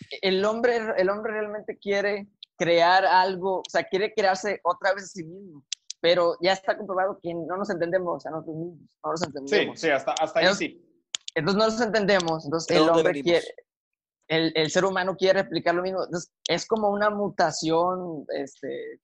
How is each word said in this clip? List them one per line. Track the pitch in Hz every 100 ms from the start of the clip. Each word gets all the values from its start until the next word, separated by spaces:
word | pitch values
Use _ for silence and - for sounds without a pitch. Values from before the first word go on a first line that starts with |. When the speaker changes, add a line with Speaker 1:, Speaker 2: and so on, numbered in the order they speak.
| - -
Speaker 1:
el | 190 190
hombre, | 208 226 240 233 220 -
el | 185
hombre | 208 220
realmente | 214 208 208 214 -
quiere | 202 202 202 202 202 _ - -
crear | 170 170 170 185
algo, | 185 180 185 185 190 185
o | -
sea, | 175
quiere | 170 185 214
crearse | 220 196 190 208 190
otra | 170 175 190
vez | 196
a | 185
sí | 190
mismo, | 160 185 196 147 - - - -
pero | 165 175 170 -
ya | 175
está | 190 - 208
comprobado | 202 185 190 190
que | 170
no | 170 156 185
nos | 208
entendemos | 175 170 185 175 165 -
a |
nosotros | 156 151 156
mismos, | 175 151 - _
no | 151
nos | 165
Speaker 2:
Sí, | 160
Speaker 1:
entendemos. | 139 139 196 143 -
Speaker 2:
sí, | 160
hasta, | 135 -
hasta | 147 156 165
ahí | 175
Speaker 1:
Entonces, | 196 156
Speaker 2:
sí. | - _ _ _ - - 160
Speaker 1:
entonces | 156 196
no | 220
nos | 220
entendemos, | 226 214 190 190 165 160 151
entonces | 165 165
Speaker 3:
¿De | 170
Speaker 1:
el | 160
Speaker 3:
dónde | 165
Speaker 1:
hombre | 170
Speaker 3:
venimos? | 143 165 165
Speaker 1:
quiere, | - - - _ _ _ _ _ -
el, | 160 160 160
el | 156
ser | 185
humano | 190 185 185 180
quiere | 190 190
replicar | 196 165 170 175
lo |
mismo, | 185 185
entonces | 135 170 - _ -
es | 165 -
como | 220 208
una | 202 208
mutación, | 208 202 - 165 151 160 165 175 185 180 156 -
este, | 147 139 - 131 139 127 139